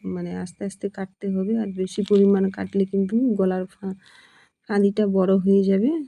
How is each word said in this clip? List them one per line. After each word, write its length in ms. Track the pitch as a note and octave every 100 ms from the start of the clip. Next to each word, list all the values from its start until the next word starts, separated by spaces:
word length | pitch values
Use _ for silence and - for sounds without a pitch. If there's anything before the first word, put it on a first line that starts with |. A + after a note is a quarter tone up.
| G3
মানে 240 | F3+ F3 F3+
আস্তে 260 | F#3 - G3+
আস্তে 220 | - G3+
কাটতে 380 | G3+ F#3+ _ G3+
হবে, 240 | F#3+ F#3+ A3+
আর 120 | G#3
বেশি 280 | F#3 F#3 -
পরিমাণ 400 | G#3+ G3+ G3+ G3 F#3+
কাটলে 320 | F#3+ F#3+ G3 F#3+
কিন্তু 300 | G3 G3 A3+ C4 G3+
গলার 280 | F#3+ F#3 F#3
ফা-, 320 | _ F#3+ F#3+ _ - _ _ _ _ _
ফাঁদিটা 340 | G3+ G3+ G3+ G#3
বড় 260 | F#3+ F#3 F#3+
হয়ে 240 | F#3 G3
যাবে। 280 | F#3+ F#3+ A3+ E4